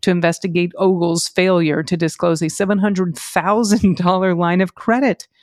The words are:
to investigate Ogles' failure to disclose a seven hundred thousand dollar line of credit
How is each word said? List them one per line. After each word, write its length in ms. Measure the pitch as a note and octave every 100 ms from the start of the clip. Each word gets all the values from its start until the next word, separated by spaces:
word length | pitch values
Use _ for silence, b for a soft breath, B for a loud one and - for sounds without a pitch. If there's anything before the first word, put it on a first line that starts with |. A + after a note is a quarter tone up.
to 80 | -
investigate 600 | F3 E3+ E3+ F#3+ E3+ F3 -
Ogles' 500 | F#3+ F#3 E3+ E3+ -
failure 560 | - F#3 F3+ D#3+ D#3+
to 140 | D3+ E3+
disclose 440 | E3 - F3 E3
a 80 | D#3+
seven 300 | - G3 G#3
hundred 380 | G#3 F#3+ F#3 -
thousand 800 | - F#3+ E3+ G#3+ A3 G#3 G3 D#3
dollar 360 | F3 F#3 F#3+
line 280 | F3 F3 F3+
of 140 | F#3+ -
credit 520 | - A#3+ C4+ F#3 - b